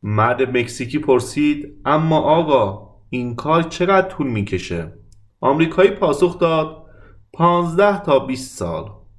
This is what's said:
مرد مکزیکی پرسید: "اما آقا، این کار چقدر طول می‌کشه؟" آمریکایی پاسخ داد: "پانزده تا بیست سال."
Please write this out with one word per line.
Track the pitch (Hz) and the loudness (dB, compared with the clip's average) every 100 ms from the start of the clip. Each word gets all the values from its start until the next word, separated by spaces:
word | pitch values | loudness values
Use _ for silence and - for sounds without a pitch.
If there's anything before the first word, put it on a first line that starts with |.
| 104 | -2
مرد | 104 113 123 131 123 | 0 2 2 0 0
مکزیکی | 120 - 120 147 | -4 -6 -6 -6
پرسید: | 151 127 123 - 147 147 - - - | 2 2 2 -2 0 -2 -6 -10 -2
"اما | 151 160 156 | 0 2 2
آقا، | - 160 156 135 101 101 - - _ | 2 2 4 2 2 -4 -16 -20 _
این | 123 123 120 | -8 -6 -8
کار | 151 165 | 0 0
چقدر | 165 - 180 196 185 | 0 -4 0 2 0
طول | - 139 | -4 -4
می‌کشه؟" | 110 101 90 - 85 80 - - - _ _ | -2 -4 -6 -6 -8 -8 -14 -20 -20 _ _
آمریکایی | 120 143 165 160 190 | 0 2 0 4 4
پاسخ | 196 175 139 175 175 | 4 0 2 0 2
داد: | 170 160 156 - - - - - _ | 0 0 -2 -8 -20 -20 -20 -20 _
"پانزده | - 170 175 170 165 202 196 | 0 2 2 0 2 2 2
تا | - 135 | 2 0
بیست | 127 127 - - | 2 -8 -10 -8
سال." | 85 82 - - - | -6 -6 -10 -18 -20